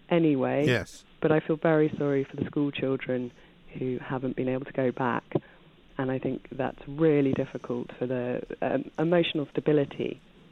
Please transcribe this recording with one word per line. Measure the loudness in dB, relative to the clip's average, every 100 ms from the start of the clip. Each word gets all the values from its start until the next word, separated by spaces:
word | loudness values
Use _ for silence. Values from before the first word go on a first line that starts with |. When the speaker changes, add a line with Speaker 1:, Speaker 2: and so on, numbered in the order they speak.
| 0
Speaker 1:
anyway. | 2 4 4 2 2 2
Speaker 2:
Yes. | 2 -2 -10 -20 -2
Speaker 1:
But | 2
I | 2
feel | 2 0
very | 2 4 4 2
sorry | 0 0 -2
for | -4
the |
school | -4 0 -2
children | 0 -2 -2 -2 -4 -4 -10 -20 -20 -18 -8
who | -4 -4
haven't | -4 -4 -4 -2
been | -2
able | -2 -4
to |
go | 0 0
back, | 2 0 0 -2 -4 -4 -12 -20 -20 -14 -6
and | -4
I | -2
think | -4 -6 -8
that's | -6 -6 -6 -10
really | 2 4 6 4
difficult | 2 -2 -6 -6 -6 -6
for | -6 -4
the, | -2 -4 -4 -6 -4
um, | -2 -2 -2 -2
emotional | 2 4 2 -2 -4
stability | -2 2 2 2 -2 -6 -6 -14 -20 -20